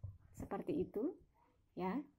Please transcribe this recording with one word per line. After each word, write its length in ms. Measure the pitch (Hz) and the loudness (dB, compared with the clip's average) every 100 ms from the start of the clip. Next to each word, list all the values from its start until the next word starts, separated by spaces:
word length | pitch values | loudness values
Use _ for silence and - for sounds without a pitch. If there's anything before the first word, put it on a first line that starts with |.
| - - - - | -10 -10 -16 -10
seperti 480 | - 196 - 175 | -4 -2 2 2
itu 320 | 185 202 277 - - _ - _ _ | 2 2 2 0 -14 _ -20 _ _
ya. 240 | - 180 233 294 | -2 2 2 -2